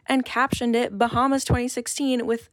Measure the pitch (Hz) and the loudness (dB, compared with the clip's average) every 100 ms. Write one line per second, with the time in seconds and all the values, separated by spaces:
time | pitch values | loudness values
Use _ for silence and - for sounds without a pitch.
0 | - 262 254 226 269 - 240 233 - 202 | -2 0 0 0 0 0 0 0 0 0
1 | 240 233 269 269 - 247 247 - 240 - | 0 2 2 2 0 0 -2 -4 -6 -2
2 | 269 247 226 226 - | 0 0 0 -4 -6